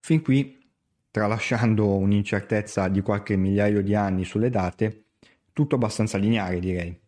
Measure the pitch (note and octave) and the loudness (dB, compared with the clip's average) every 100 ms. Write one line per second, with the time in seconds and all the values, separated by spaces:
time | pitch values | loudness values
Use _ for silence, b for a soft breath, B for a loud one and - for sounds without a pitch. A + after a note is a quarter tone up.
0 | - D#3+ D3+ C3+ C#3 - _ _ _ _ | 2 0 2 0 0 -10 _ _ _ _
1 | _ - G#2 G#2+ - A#2+ A2+ G#2+ G#2+ G2 | _ -2 -2 -2 -2 0 2 2 2 2
2 | G2 G2+ G2+ G2+ - G#2+ G#2 - F#2+ F#2+ | 2 2 0 -4 -2 -4 -2 -2 0 0
3 | G2 G2+ - G2+ F#2+ G2+ G#2 G#2 G2 G#2 | 0 -4 -2 0 2 2 2 2 0 0
4 | G2+ F#2 F2 G#2 A#2+ A2+ F2+ - G#2+ - | 0 -2 -4 -2 0 0 -2 -2 -4 -4
5 | _ _ b b _ - D3 C3 A2+ - | _ _ b b _ -2 0 2 0 0
6 | G#2+ G2 G#2 A2+ F#2 F2+ F#2 F2+ E2+ F2 | -2 0 2 0 0 -2 -2 -4 -6 -10